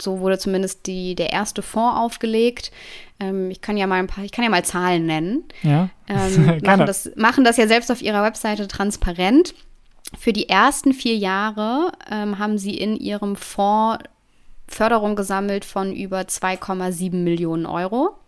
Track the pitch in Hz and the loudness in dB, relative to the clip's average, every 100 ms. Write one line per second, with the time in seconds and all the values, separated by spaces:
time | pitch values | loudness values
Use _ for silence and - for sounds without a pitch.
0 | - 190 190 190 202 185 190 - - 185 | -6 -2 0 0 0 -2 -2 -6 -8 -6
1 | 180 170 165 170 208 - - 220 240 233 | -4 -4 -2 -2 -4 -6 -6 0 0 0
2 | 233 - 233 220 233 240 - - - - | -2 -4 -2 2 2 0 -10 -16 -18 -18
3 | - - 190 190 185 185 - 208 190 185 | -20 -10 -6 -4 -4 -6 -4 -2 0 0
4 | 190 - 202 - 233 180 175 180 180 175 | -2 -6 -8 -2 2 2 0 -2 0 0
5 | 165 156 170 254 - - 156 147 185 - | 0 -2 -2 -4 -6 -4 2 2 2 -4
6 | - 196 190 190 151 165 160 196 180 190 | -6 -2 2 4 4 4 4 6 4 0
7 | - - 220 254 247 233 220 226 240 240 | -6 0 2 6 6 6 4 4 2 -2
8 | - 208 214 226 220 208 202 - 202 - | 0 0 0 0 -4 -4 -6 -4 -4 -2
9 | - 175 180 262 349 - - - _ - | -2 0 4 6 4 -2 -20 -20 _ -20
10 | - - - 214 - 190 240 285 277 262 | -18 -4 0 0 2 4 4 4 2 2
11 | 240 226 196 190 214 214 214 262 359 359 | 0 0 0 0 -2 -2 -2 0 0 -4
12 | - 214 208 202 208 208 196 - 208 220 | -8 -4 -4 -2 -2 -2 -2 -4 -2 -2
13 | - 208 202 202 - - 202 214 220 226 | -4 -4 -4 -6 -8 -2 2 2 2 -2
14 | - _ _ _ - - - - 220 233 | -8 _ _ _ -20 -20 -14 -2 2 2
15 | 208 208 196 196 202 196 196 196 196 - | 2 -2 -2 -2 -2 -4 -4 -4 -4 -6
16 | 190 190 185 - 185 185 - 190 185 170 | -6 -6 -6 -4 -4 -4 -4 -4 -4 -4
17 | 185 180 175 170 170 165 165 170 185 226 | -4 -2 0 0 0 -2 -4 -4 -2 -2
18 | 330 415 | -2 -4